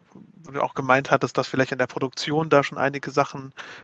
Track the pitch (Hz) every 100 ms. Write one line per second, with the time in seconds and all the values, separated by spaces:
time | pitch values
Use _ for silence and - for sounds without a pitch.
0 | _ - - - 160 139 131 - 131 131
1 | 139 139 127 - 127 135 131 131 127 -
2 | 131 - - 147 160 147 135 143 135 139
3 | 139 139 139 139 135 - - -